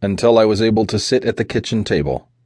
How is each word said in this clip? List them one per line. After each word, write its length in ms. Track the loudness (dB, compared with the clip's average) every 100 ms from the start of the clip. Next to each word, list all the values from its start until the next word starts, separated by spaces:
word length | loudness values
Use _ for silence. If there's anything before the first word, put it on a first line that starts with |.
until 360 | -4 0 4 4
I 80 | 4
was 160 | 2
able 240 | 2 0 0
to 120 | -2
sit 260 | 0 -2
at 120 | 0 -4
the 80 |
kitchen 400 | -4 -4 -4 -4
table. 440 | -2 -2 -2 -6 _ _